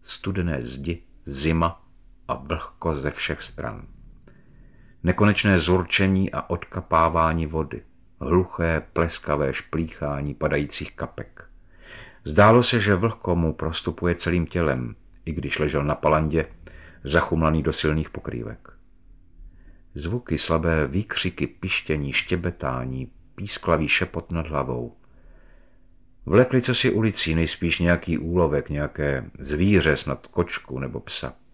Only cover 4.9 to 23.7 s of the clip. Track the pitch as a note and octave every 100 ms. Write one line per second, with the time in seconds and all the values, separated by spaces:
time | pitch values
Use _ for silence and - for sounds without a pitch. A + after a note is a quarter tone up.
4.9 | - F2 - G2+ G2+ G#2+ F#2 D#2 F#2 F2
5.9 | - F#2+ F#2+ F#2+ - - F2 - - -
6.9 | D#2+ E2 E2 E2 E2 D#2+ D#2+ D2 - -
7.9 | - - - - F2 F#2 - E2 D#2+ -
8.9 | - E2 - - D2 C#2+ C2+ - D#2+ E2
9.9 | - D2+ C#2+ C#2+ C#2 D#2 D2 D2 - D2+
10.9 | - C#2+ - - - - - - - -
11.9 | - - - - D#2 G#2 A#2 A#2 A#2+ G2+
12.9 | F#2+ A2 A2 - F2 D#2+ D#2 D#2 E2 -
13.9 | E2 F2+ E2+ - F2 E2 F2+ E2 B1+ A#1+
14.9 | G#1 - - - D#2 C#2 - D2+ C#2+ C#2+
15.9 | D2+ D2+ D#2 D#2 D#2 D2+ - - - -
16.9 | - C#2 D#2+ - E2 D#2+ D#2+ D2 D2 D#2
17.9 | D#2 D2+ - - A#1+ A1 - - - -
18.9 | - - - - - - - - - -
19.9 | - D#2 A#2 - D#2 - E2 E2 D#2+ C#2+
20.9 | D#2 A2 - F2+ - C#2+ - F#2+ - -
21.9 | D#2 C#2 C2 - F#2 F2 E2+ C#2+ B1+ B1+
22.9 | C2 C3 - - - - - -